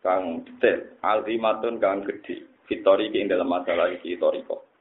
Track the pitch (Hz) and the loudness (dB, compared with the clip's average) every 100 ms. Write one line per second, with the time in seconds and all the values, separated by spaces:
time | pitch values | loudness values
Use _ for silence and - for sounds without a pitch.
0 | 95 92 90 85 - - 117 87 - - | 2 0 -2 -6 -10 2 2 2 -6 -4
1 | 95 107 104 113 110 107 117 113 101 98 | 0 0 0 0 0 0 -2 0 0 0
2 | 98 - - - - _ - 120 104 117 | -4 -10 -12 -14 -14 _ -8 0 4 4
3 | 107 107 98 90 87 87 87 85 87 90 | 4 -2 0 0 0 -2 0 2 0 0
4 | 82 87 - - - - - _ | -8 0 0 0 -4 -12 -12 _